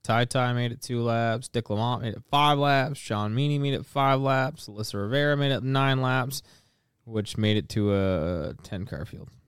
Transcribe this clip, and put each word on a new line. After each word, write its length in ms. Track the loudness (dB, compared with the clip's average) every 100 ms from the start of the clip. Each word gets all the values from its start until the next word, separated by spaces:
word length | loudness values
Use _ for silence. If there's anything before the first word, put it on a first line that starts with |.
Ty 200 | 2 0
Ty 300 | 2 0 0
made 180 | 0 -2
it 80 | -6
two 220 | -6 -2
laps. 460 | 0 0 0 -2 -2
Dick 200 | -6 -2
Lamont 320 | -2 0 -2
made 120 | -4
it 80 | -8 0
five 260 | 4 4 4
laps. 400 | 4 2 0 -6
Sean 360 | -4 -2 0
Meany 240 | 0 0 0
made 160 | 0
it 100 | -2
five 360 | -4 0 2 4
laps. 440 | 2 2 0 -4 -14
Alyssa 280 | -10 -6
Rivera 420 | -4 0 2 2 2
made 160 | 2
it 100 | 0
nine 380 | 0 2 2 2
laps, 420 | 2 0 -2 -6 -12 -20 _ _ _ _
which 320 | -6 -4 -4 0
made 220 | 2 2
it 100 | 0
to 220 | 0 2
a 600 | 2 2 0 0 -2 -6 -10
ten-car 420 | -10 -10 -8 -10
field. 240 | -10 -12 -18 -20